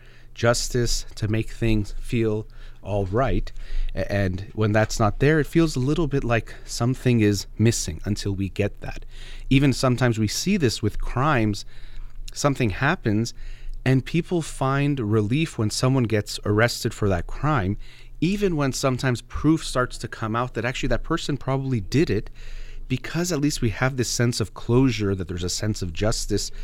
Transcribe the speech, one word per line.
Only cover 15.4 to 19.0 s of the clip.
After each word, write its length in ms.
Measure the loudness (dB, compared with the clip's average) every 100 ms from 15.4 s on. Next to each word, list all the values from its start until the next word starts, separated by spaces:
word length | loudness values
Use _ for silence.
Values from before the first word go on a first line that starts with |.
| 0 0
when 120 | -2
someone 340 | 2 2 4
gets 360 | 2 0 -2 -4 0
arrested 480 | 4 4 2 -4
for 160 | 0 2
that 180 | 2 -2
crime, 500 | -2 0 2 0 -2 -6 -14 -16 -2
even 340 | 0 2 0 2
when 180 | 0
sometimes 480 | 0 0 0